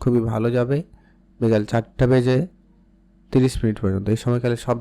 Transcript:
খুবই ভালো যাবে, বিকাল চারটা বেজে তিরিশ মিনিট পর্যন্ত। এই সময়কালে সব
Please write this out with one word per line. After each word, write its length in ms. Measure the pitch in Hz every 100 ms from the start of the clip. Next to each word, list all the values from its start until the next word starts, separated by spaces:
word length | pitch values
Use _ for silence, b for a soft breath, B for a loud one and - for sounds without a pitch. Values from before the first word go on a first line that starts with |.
খুবই 200 | 127 120
ভালো 280 | 113 110 117 123
যাবে, 220 | 123 143 - b b b b -
বিকাল 220 | 117 110 104
চারটা 360 | 117 107 - 127
বেজে 320 | 131 123 127 180 _ _ _ _ _ _ _ -
তিরিশ 220 | 135 127 -
মিনিট 160 | 113 107
পর্যন্ত। 240 | 98 95 104
এই 40 | 113
সময়কালে 320 | 123 120 123 120
সব 200 | - 117